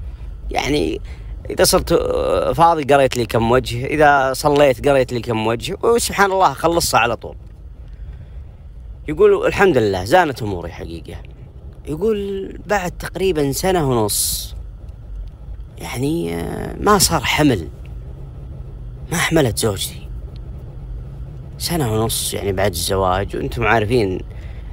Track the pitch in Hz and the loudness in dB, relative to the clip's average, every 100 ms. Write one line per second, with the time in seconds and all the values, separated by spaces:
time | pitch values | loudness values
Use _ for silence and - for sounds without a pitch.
0 | - - - - - - 156 147 156 - | -12 -12 -12 -10 -6 -4 0 0 0 -4
1 | - - - - - - 185 180 - 170 | -8 -12 -12 -10 -4 2 4 4 4 2
2 | - - 69 87 78 123 170 165 131 143 | 2 0 2 2 2 6 6 6 6 6
3 | 131 123 113 117 117 127 123 120 127 151 | 6 2 0 2 4 4 2 -4 -2 4
4 | 147 143 131 131 151 147 143 113 139 135 | 6 6 4 2 2 6 6 6 4 4
5 | 123 120 120 110 110 117 123 190 226 240 | 4 -2 -2 0 0 -2 -4 0 2 2
6 | - 185 196 190 165 135 160 170 - 120 | 2 2 2 4 4 4 2 2 2 2
7 | 117 110 82 - - - - - - - | 2 -2 -8 -14 -18 -18 -18 -16 -16 -14
8 | - - - - - - - - - - | -14 -14 -14 -16 -16 -16 -18 -16 -16 -12
9 | - 156 208 196 156 - 190 131 107 92 | -4 4 6 6 2 4 4 6 4 0
10 | 101 180 160 - 104 90 85 - 85 85 | 4 4 4 0 -4 -4 -8 -10 -12 -12
11 | - - - - - - - - - 156 | -12 -14 -14 -18 -18 -16 -16 -14 -10 -2
12 | 220 208 202 196 190 - 175 202 180 - | 0 0 -2 -6 -8 -8 0 0 0 -6
13 | - 175 190 151 139 131 190 180 139 117 | -8 -2 0 2 0 2 2 2 4 2
14 | 104 - - - - - - - - - | 2 0 -2 -4 -6 -10 -12 -14 -16 -16
15 | - - - - - - - - - 120 | -12 -10 -12 -12 -14 -14 -14 -12 -8 -2
16 | 139 170 170 - - - - - 202 202 | -2 -2 -2 -4 -4 -6 -8 -2 4 4
17 | - 160 123 - 151 104 73 - - - | 4 2 0 4 4 4 -2 -12 -14 -12
18 | - - - - - - - - - - | -12 -14 -14 -14 -14 -12 -12 -12 -12 -12
19 | - 165 - 165 127 - 110 92 - - | -6 -2 2 2 2 2 -2 -2 -6 -8
20 | - - - - - - - - - - | -12 -12 -12 -12 -12 -12 -12 -12 -10 -10
21 | - - - - - - - 254 120 110 | -10 -12 -12 -12 -14 -8 -4 0 0 0
22 | 110 - - 98 95 95 101 87 85 95 | 0 -2 -4 -4 -2 0 0 0 -2 2
23 | 92 92 101 - 139 123 107 113 104 123 | 2 2 -2 -4 -4 0 2 4 4 2
24 | 98 90 - - - - - | 2 -2 -6 -12 -12 -12 -12